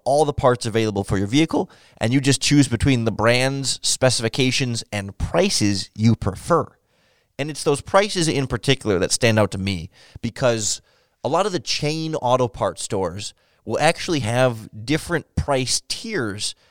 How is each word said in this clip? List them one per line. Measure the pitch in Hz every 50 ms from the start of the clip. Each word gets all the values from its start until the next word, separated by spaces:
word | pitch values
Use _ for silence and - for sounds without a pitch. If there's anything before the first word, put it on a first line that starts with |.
| _
all | - 131 147 156
the | 143 143
parts | - - 131 123 - -
available | 117 101 113 110 107 101 98 98
for | - 110
your | 95 98
vehicle, | 101 113 143 160 160 - - - - - - _ _ _ -
and | - 113 123
you | 143
just | 131 139 135 - -
choose | - 147 147 139 -
between | 117 110 - 143 135 120 113
the | 113 98
brands, | 85 104 113 120 123 127 135 139 139 135 123 - - -
specifications, | - - - - 131 117 - 117 113 - - 131 127 123 - 135 123 117 113 - - -
and | 104 98 98 -
prices | - - - - 165 185 208 - - 107 104 101 95 101 - _
you | - 107 117 113
prefer. | - - 104 92 - - - 170 160 - - - _ _ _ _ _ _ _ _ _ _ _ _ -
And | 139 156
it's | 147 - -
those | 165 143 135
prices | - - - 196 208 214 - 190 165 156
in | 139 139 135
particular | 127 127 113 - - 135 - - 107 98 87
that | 92 -
stand | - - - 117 110 107
out | 104 95 -
to | 98
me, | 95 98 98 85 - - - _ - - _ -
because | - 117 107 - 135 123 117 113 107 98 - - - _ _ _ _ _ _ _ -
a | 120
lot | 147 170 196
of | 208 180
the | 165
chain | 113 - - - - 147 156 160 160 160 156
auto | 143 - 120 127 127 127
parts | 117 - - 117 98 85 - -
stores | - 120 98 95 85 85 98 104 - - _ _ _ _ _ _
will | 104 113 -
actually | 147 160 170 - - - 175 147
have | - 104 117 123 131 127 120 110 107 - - 110 107
different | 117 147 156 - - 170 147 - - _
price | - - - 143 131 131 120 - - - -
tiers | - - - 226 220 180 123 107 95 104 - - - - _ _